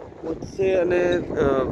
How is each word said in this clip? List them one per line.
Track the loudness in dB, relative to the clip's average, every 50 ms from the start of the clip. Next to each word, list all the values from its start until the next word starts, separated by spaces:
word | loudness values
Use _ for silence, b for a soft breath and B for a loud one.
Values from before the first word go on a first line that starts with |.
| -10 -14 -14 -10
પહોંચશે | -8 -8 -8 -8 -8 -8 -4 0 0 2 2
અને, | 2 2 2 2 2 2 2 2
અ, | 0 -2 -2 0 0 2 2 2 2 0 0